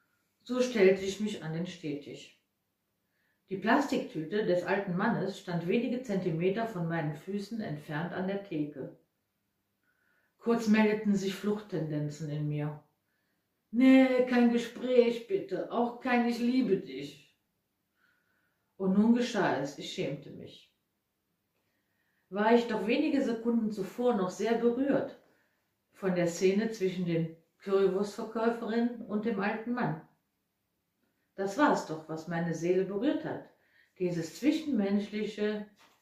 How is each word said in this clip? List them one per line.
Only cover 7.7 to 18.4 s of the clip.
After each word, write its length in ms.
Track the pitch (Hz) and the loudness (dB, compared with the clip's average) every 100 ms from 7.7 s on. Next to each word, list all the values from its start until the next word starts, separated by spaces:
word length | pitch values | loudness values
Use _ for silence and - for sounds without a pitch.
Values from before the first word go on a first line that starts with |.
| 147 - 151 175 | -8 -8 -6 -4
an 140 | 170 190 | -4 -4
der 160 | 196 | -4
Theke. 520 | - 156 147 - - - _ _ _ _ _ _ _ _ _ _ _ _ _ _ | -6 -6 -6 -8 -12 -14 _ _ _ _ _ _ _ _ _ _ _ _ _ _
Kurz 300 | 233 233 214 | -2 0 4
meldeten 460 | 214 214 214 208 190 | 4 4 2 2 0
sich 180 | 190 | 0
Fluchttendenzen 960 | - 208 208 - 165 156 147 147 147 156 | -4 -4 -4 -4 -6 -4 -4 -4 -6 -8
in 180 | 147 147 | -4 -4
mir. 340 | 151 147 147 - _ _ _ _ _ _ _ _ | -4 -4 -8 -16 _ _ _ _ _ _ _ _
„Nee, 520 | 226 262 262 262 254 247 | 4 8 8 8 4 4
kein 260 | 240 240 | 6 6
Gespräch, 760 | 233 - - 247 247 233 226 - | 4 0 -4 2 4 4 2 -2
bitte, 440 | 190 - 175 - | -4 -2 -4 -2
auch 280 | 220 240 - | 0 0 -2
kein 260 | 262 240 233 | 0 2 2
Ich 100 | 226 | 0
liebe 380 | 240 254 202 185 | 0 2 2 2
dich.“ 600 | - 135 143 - _ _ _ _ _ _ _ _ _ _ _ _ | 0 -10 -12 -14 _ _ _ _ _ _ _ _ _ _ _ _